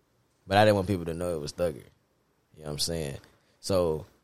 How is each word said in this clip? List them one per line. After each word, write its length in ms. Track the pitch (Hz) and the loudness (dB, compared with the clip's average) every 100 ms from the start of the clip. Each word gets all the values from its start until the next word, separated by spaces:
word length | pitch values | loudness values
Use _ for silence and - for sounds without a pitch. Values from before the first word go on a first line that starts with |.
| _ _ _ _ - | _ _ _ _ 2
but 100 | 98 | 6
I 80 | |
didn't 120 | 107 101 | 6 6
want 100 | 90 | 2
people 180 | 95 82 | -2 -2
to 80 | |
know 200 | 82 90 | -4 -4
it 60 | 82 | -4
was 120 | 73 | -6
Thugger. 220 | - 87 64 50 _ _ _ _ _ _ 76 | -2 -4 -4 -16 _ _ _ _ _ _ -16
You 60 | |
know 40 | 76 | -10
what 40 | |
I'm 60 | 73 | -6
saying? 380 | - 82 73 67 - _ _ _ | -4 -4 -6 -10 -18 _ _ _
So, 460 | - 95 85 78 - _ | -2 0 0 -2 -8 _